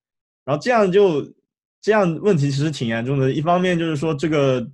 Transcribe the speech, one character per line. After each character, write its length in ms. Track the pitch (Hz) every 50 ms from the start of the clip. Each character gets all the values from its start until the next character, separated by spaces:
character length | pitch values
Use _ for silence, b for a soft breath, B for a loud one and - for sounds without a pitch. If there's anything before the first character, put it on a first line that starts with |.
| _ _ _ _ _ _ _ _ -
然 120 | - 139
后 40 | -
这 120 | - 240
样 200 | 247 226 208 185
就， 300 | 175 208 208 190 156 139 110 - - _ _ _ _ _ _ _ _ _
这 120 | - 196
样 280 | 214 214 196 170 165 143
问 140 | - 214 196
题 140 | 147 139 143
其 80 | 135 139
实 140 | 147 160
挺 160 | 147 - 127 113
严 180 | 113 113 117
重 120 | 127 143 139
的。 140 | 131 135
一 80 | 127 151
方 200 | 147 170 175 180
面 160 | 180 185 180 165
就 80 | 165
是 100 | 165 156
说 180 | 139 165 156 -
这 140 | 135 165 160
个 380 | 156 147 139 135 131 127 117 -